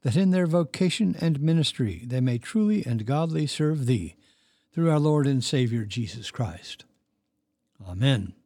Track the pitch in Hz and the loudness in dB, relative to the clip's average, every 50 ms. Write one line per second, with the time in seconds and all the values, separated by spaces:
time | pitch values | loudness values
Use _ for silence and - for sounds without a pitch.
0 | _ 135 107 165 190 190 185 185 180 165 156 175 170 - - - 190 180 - - | _ 0 2 2 2 4 2 2 2 2 2 2 0 0 -2 0 0 0 0 0
1 | 226 185 170 - 165 165 160 139 143 160 165 165 151 - - - 131 104 90 82 | 0 -2 0 0 0 0 0 0 2 2 2 2 2 0 0 -2 -2 -2 -2 -6
2 | 120 123 123 127 127 127 123 120 - - - 220 214 208 214 208 - 120 120 113 | -8 -6 -2 0 0 0 0 -2 -4 -2 -2 0 2 2 0 0 0 -2 -2 -4
3 | 107 110 139 151 165 165 160 160 151 143 - - 151 151 156 156 131 120 127 107 | -2 -2 0 0 0 -2 -2 -2 -2 -2 -2 0 0 0 0 0 0 0 0 0
4 | 85 76 - _ _ _ _ _ _ _ _ _ _ _ _ 165 165 165 156 151 | -2 -6 -12 _ _ _ _ _ _ _ _ _ _ _ _ 0 2 4 4 4
5 | 147 151 151 151 143 139 139 131 120 - - 135 127 117 113 117 110 104 98 120 | 4 4 4 4 4 2 2 0 0 0 0 2 2 2 0 -2 -4 -4 -4 -6
6 | 113 95 - 113 104 - - - 123 98 82 87 - - - - - _ _ _ | -6 -6 -8 -12 -12 -12 -6 -4 -4 -4 -4 -10 -14 -16 -16 -18 -18 _ _ _
7 | _ _ _ _ _ _ _ _ _ _ _ _ _ _ _ _ 101 92 90 90 | _ _ _ _ _ _ _ _ _ _ _ _ _ _ _ _ -14 -10 -4 0
8 | 120 139 135 113 95 92 87 _ _ | 2 2 2 2 -2 -6 -12 _ _